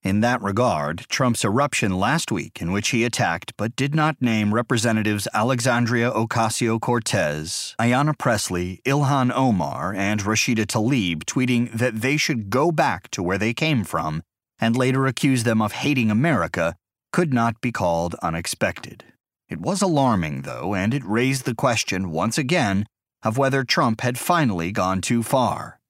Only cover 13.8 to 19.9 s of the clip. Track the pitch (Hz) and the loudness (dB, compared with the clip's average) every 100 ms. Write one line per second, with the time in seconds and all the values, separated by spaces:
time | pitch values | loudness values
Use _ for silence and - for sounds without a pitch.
13.8 | 92 82 78 80 - _ _ _ 113 120 | 0 -2 -2 -6 -8 _ _ _ 0 2
14.8 | 127 131 135 123 143 131 117 110 107 - | 2 2 0 2 2 2 2 2 0 -2
15.8 | 147 135 110 107 165 123 82 - 85 85 | -2 0 2 2 2 2 0 0 -2 -4
16.8 | _ _ _ - 175 127 117 110 127 113 | _ _ _ -2 0 2 0 -2 -6 -2
17.8 | 90 85 85 82 85 82 85 - 98 - | 0 0 -2 -4 -6 -4 -6 -2 -2 -2
18.8 | - - - _ _ _ _ 80 92 190 | -14 -20 -20 _ _ _ _ -6 -4 0
19.8 | 196 | 2